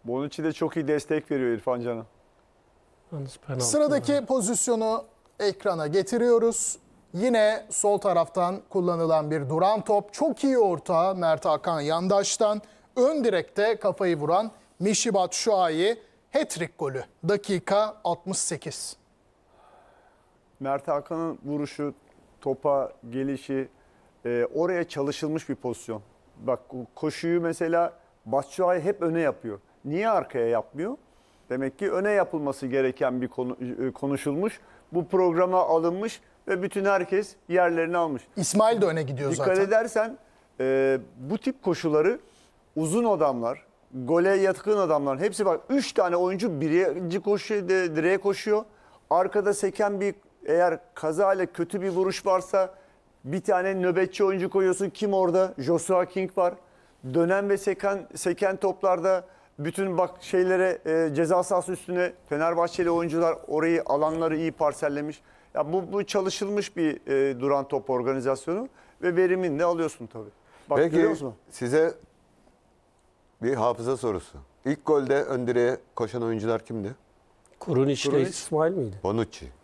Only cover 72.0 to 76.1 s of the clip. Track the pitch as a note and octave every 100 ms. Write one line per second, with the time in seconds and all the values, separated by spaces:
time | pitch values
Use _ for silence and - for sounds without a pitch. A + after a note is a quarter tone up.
72 | - _ _ _ _ _ _ _ _ _
73 | _ _ _ _ A#2 C3 A#2 A2+ A#2 C3
74 | A#2+ F#2+ - C#2+ - _ C3+ D3 - D3
75 | C3 C#3 - C3 B2 B2 A#2+ B2+ _ -
76 | A2